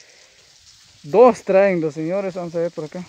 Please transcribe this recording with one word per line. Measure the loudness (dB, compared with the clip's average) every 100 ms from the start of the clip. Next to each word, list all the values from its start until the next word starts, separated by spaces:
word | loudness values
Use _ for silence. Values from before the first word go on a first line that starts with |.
| -20 _ _ _ _ _ _ _ _ _
Dos | -2 4 6 4
traen | 0 2 2 0
los | -4
señores. | -6 -6 -6 -6
Vamos | -8 -8 -6
a |
ver | -6
por | -6 -12
acá. | -14